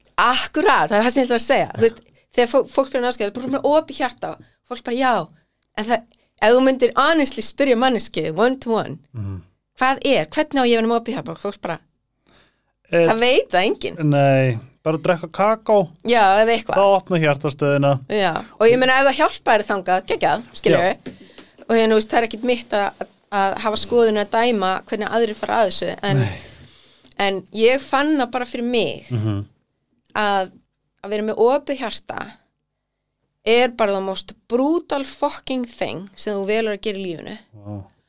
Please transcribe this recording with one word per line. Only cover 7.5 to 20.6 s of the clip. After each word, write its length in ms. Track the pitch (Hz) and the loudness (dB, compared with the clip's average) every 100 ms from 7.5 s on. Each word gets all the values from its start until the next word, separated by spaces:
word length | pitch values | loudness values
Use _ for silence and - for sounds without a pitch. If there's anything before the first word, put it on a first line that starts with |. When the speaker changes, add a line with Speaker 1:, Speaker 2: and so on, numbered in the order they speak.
| - 277 233 | 0 2 2
Speaker 1:
manneskju, 560 | 262 220 - - 156 | 2 0 -4 -6 -4
one 240 | 160 240 269 | 0 0 0
to 160 | 240 | -4
one, 240 | 220 - 151 _ | -4 -4 -10 _
Speaker 2:
Mhm. 300 | 117 98 95 - _ _ - | -12 -10 -10 -16 _ _ -2
Speaker 1:
„Hvað 220 | 262 269 | -2 0
er, 200 | 285 226 | 0 0
hvernig 320 | 160 - 302 277 | 0 -4 -2 0
á 80 | |
ég 80 | 247 | 2
að 80 | 233 | 2
vera 80 | 226 | 2
með 120 | 233 | -2
opið 140 | 233 170 | -2 -8
hjarta?“ 200 | 147 165 | -10 -10
Fólk 240 | 202 - | -10 -8
bara, 180 | - 160 _ _ _ _ _ _ _ _ _ _ _ | -10 -10 _ _ _ _ _ _ _ _ _ _ _
Speaker 2:
Eh, 140 | 170 165 | 2 4
Speaker 1:
það 120 | 226 | 4
veit 280 | 247 277 - | 4 2 2
það 160 | 180 | 0
enginn. 460 | 208 - - 165 151 | 2 -2 -6 -2 2
Speaker 2:
Nei, 480 | 143 139 135 131 113 - _ | 4 4 4 2 -2 -10 _
bara 160 | 156 160 | -4 -2
drekka 300 | 156 170 170 | -2 -2 -4
kakó. 600 | - 202 220 220 208 165 - | 0 0 0 2 2 2 -6
Speaker 1:
Já, 200 | 220 233 196 202 | 0 4 4 4
eða 80 | 226 | 4
eitthvað. 240 | 226 - 185 | 0 0 2
Speaker 2:
Þá 200 | 196 190 | 4 4
opna 200 | 185 175 | 2 0
hjartastöðina. 760 | 156 143 151 135 143 143 143 135 - | 2 0 -4 -2 0 2 2 0 -2
Speaker 1:
Já, 260 | 214 185 160 - - | -2 -2 -2 -10 2
og 60 | 226 | 2
ég 80 | 247 | 4
meina, 200 | 254 262 | 4 4
ef 60 | 277 | 2
það 100 | 269 | 2
hjálpar 440 | 311 - - 220 | 0 0 0 0
þér 60 | 208 | 0
þangað, 360 | 202 185 185 - | -4 0 -2 -2
geggjað, 360 | - 151 160 - | -2 0 -2 -6
skilurðu? 400 | - | -4